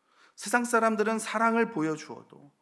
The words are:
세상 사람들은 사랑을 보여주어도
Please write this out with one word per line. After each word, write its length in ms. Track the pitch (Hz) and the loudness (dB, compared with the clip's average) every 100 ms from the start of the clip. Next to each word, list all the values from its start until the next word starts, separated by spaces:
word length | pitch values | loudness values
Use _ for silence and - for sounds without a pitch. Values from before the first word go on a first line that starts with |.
| _ _ _ - | _ _ _ -14
세상 300 | 202 247 233 | -2 0 2
사람들은 540 | 233 226 214 214 220 | 2 2 2 0 -2
사랑을 520 | 220 220 226 226 226 | -4 0 2 2 0
보여주어도 800 | 160 156 151 - 113 113 143 143 _ | 0 -4 -4 -10 -16 -18 -20 -20 _